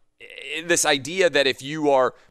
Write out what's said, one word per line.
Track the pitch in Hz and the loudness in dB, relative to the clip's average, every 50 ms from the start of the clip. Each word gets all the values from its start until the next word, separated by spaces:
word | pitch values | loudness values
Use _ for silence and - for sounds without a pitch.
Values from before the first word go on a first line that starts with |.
| _ _ _ _ | _ _ _ _
i-, | 110 104 - - - 139 151 156 170 | -20 -20 -20 -18 -14 -10 -10 -8 -2
this | 170 170 151 - | 0 0 2 2
idea | 151 151 139 127 147 175 190 185 165 | 0 0 0 -2 -6 -2 0 0 2
that | 139 147 139 135 | 2 2 2 2
if | 120 - | 0 -2
you | 135 139 156 160 151 143 | -6 -10 -8 -2 0 2
are, | 139 131 127 117 - - _ _ | 4 4 4 2 0 -6 _ _